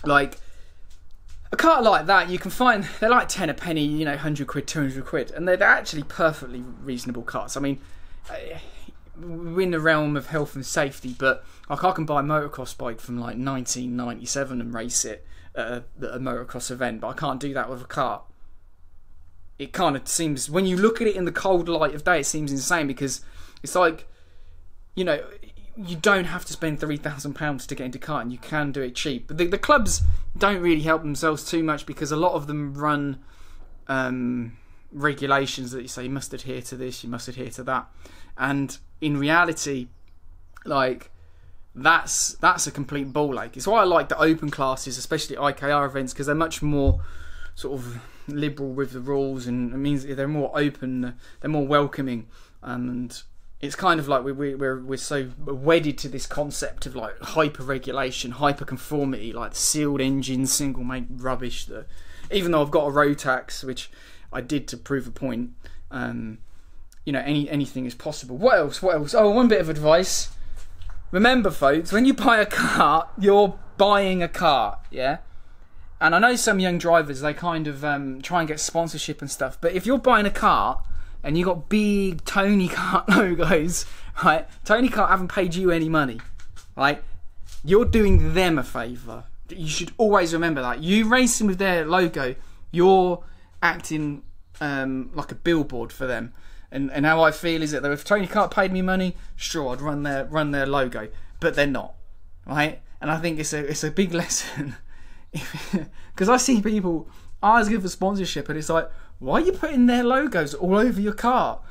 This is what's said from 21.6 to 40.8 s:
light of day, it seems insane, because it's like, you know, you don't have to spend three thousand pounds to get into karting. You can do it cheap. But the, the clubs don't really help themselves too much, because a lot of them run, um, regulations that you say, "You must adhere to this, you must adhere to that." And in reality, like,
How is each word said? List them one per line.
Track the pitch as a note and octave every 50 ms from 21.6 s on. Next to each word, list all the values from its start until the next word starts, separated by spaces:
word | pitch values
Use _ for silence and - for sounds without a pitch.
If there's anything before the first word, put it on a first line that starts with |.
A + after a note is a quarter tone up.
| E3 E3+
light | E3+ D#3 D#3 C#3+ C3+
of | D3+ -
day, | F#3+ F3+ D#3
it | C#3
seems | - - D#3 D3+ C#3+
insane, | C#3 C#3 C3 - F3+ E3+ D3+ C#3
because | C3 - C#3 C3+ C3 - - - - - - - - -
it's | - C#3+ -
like, | F3+ F3+ E3 D#3+ - - - - - - - - - - - - - - - - - - - -
you | - F#3
know, | F3 D3+ C#3+ - - - - - - - - - - - -
you | G3+ E3+ F3
don't | D#3 - G#3+ G3+ F#3+ F3
have | D#3+ D#3+ F3+ -
to | - -
spend | - - D#3+ D3+ C3+
three | - D3+ D3+ D3
thousand | - D3 C#3+ C#3 C#3 D3 C3+
pounds | - D#3 D3+ C#3+ B2+ - -
to | C#3+
get | - C3
into | B2+ B2+ C#3
karting. | - - D3+ C3+ A#2 A#2+
You | B2 B2
can | - - D#3+ D3+ D3 C#3+
do | B2+ C#3
it | C3+ B2+ B2+
cheap. | - - D#3 C3+ A#2+ - -
But | F3 D#3
the, | F3 E3+
the | F#3+ G3
clubs | - - D4 C#4 A3 - - - - - - - - - - -
don't | G3+ G3 G#3 F#3
really | F3 F3 E3 D3+
help | D3+ D#3+ D#3+ D#3+
themselves | D#3 D3 C#3+ C#3 D#3+ D#3+ D#3 D3 -
too | - - E3+ D#3+
much, | D#3 D3+ C#3 -
because | - D3 - D#3 C#3
a | D3+
lot | D3+ E3+ F3+ E3+
of | E3 D3 C#3+
them | D3 D3+ D3 C#3+ C#3
run, | C#3+ D3 D3+ D3 C#3+ C#3+ C#3+ C3+ - - - - - - - - - - - - - - -
um, | C3+ C3 C3 B2 B2+ B2+ B2 B2 B2 B2 A#2+ A#2 A#2+ - - - - - - -
regulations | - D3 C#3 D3+ C#3 C#3 C#3 C3+ C#3 C#3 C#3 C3+ - - C3 A#2+
that | B2 C3
you | A#2 -
say, | - B2 B2
"You | B2+
must | C3+ C#3 C3+ - -
adhere | B2+ - C3+ B2+ B2+
to | B2+ - C3
this, | B2+ B2+ B2+ B2 - -
you | A#2+
must | A#2+ A#2+ - -
adhere | B2 C3 B2+ -
to | - - B2
that." | C3 C3 B2 - - - - - - - - - - - -
And | C3 C3+ C#3+ C#3 C#3 C3+ - - - - - -
in | D#3 D3+ D3 C#3
reality, | C#3 D3 D#3+ E3+ F3 E3+ D#3+ - - D3+ C#3 C3 B2 B2 - - - - - - - - - - - - - - -
like, | G3 D3+ C#3